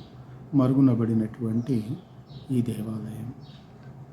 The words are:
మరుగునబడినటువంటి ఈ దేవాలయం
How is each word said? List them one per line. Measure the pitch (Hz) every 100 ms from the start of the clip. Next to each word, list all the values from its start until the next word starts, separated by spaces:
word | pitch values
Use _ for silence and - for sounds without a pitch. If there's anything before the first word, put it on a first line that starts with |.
| - - - - - 143
మరుగునబడినటువంటి | 127 135 135 117 117 113 110 - 113 113 120 123 104 - - - - - -
ఈ | 127
దేవాలయం | 117 107 110 110 104 107 117 - - - - - - - -